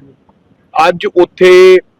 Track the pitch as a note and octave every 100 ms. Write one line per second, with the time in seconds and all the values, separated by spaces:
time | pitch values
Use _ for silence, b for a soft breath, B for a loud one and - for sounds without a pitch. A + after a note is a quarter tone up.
0 | _ _ _ _ _ _ _ - E3 F3
1 | G#3 F3 F3 - F3+ F3+ F#3 F#3 -